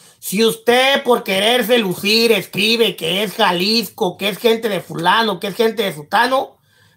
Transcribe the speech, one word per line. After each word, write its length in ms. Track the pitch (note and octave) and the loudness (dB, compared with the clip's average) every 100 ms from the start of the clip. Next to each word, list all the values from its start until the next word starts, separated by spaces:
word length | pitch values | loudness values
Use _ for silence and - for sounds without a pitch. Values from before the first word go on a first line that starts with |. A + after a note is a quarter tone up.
| - _ | -20 _
Si 260 | - F#3+ A3+ | -6 0 0
usted 560 | - - B3 C4 C#4 | 0 2 2 4 2
por 200 | B3 B3 | 2 0
quererse 540 | A3 F#3+ G#3 B3 G#3+ B3 | 0 0 2 0 2 2
lucir 520 | G3+ E3+ G3 A3+ A3+ | 0 -2 0 2 4
escribe 640 | G3+ E3+ F#3 G#3+ A#3 G#3+ E3 | 2 -2 -2 0 2 0 -2
que 280 | D#3+ F#3 | -4 -4
es 100 | G#3 | -4
Jalisco, 840 | G3+ G3+ F3 G3 A3+ G#3 - D#3 - | 0 0 2 0 0 -2 -4 -4 -2
que 120 | G3 | -6
es 80 | F#3 | 0
gente 320 | A#3 A3+ A3 | 0 2 0
de 120 | F#3+ | -4
fulano, 580 | - D#3 E3+ G#3+ A3 F#3 | -6 -4 0 2 0 -2
que 80 | G3+ | -6
es 80 | F3+ | -2
gente 280 | A3+ G#3+ | 0 0
de 100 | G3 | -4
sutano, 640 | D3+ D3 G3+ B3 C4 - _ _ _ _ | -6 -2 0 2 0 -2 _ _ _ _